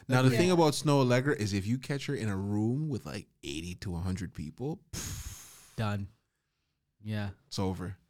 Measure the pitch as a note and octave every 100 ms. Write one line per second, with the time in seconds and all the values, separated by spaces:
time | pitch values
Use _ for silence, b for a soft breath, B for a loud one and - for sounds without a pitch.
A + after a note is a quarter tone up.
0 | - B2 C3 A#2+ F3 F3 D#3+ C#3 D3 C#3+
1 | B2+ B2 C3+ D3 G#2 G2+ F#2+ B2+ - C#3+
2 | - C#3 G#2+ F#2+ G2 G#2 A2 C3 D#3 B2+
3 | - G#2+ - _ - D2 F2 F2+ - F2
4 | F#2 F#2+ F#2 - D2+ - B2+ E3 - -
5 | - - - - - - - - G#2+ G#2
6 | G2 - _ _ _ _ _ _ _ _
7 | G#2 G#2+ G2+ F#2+ _ - F#2+ F2 F2+ G2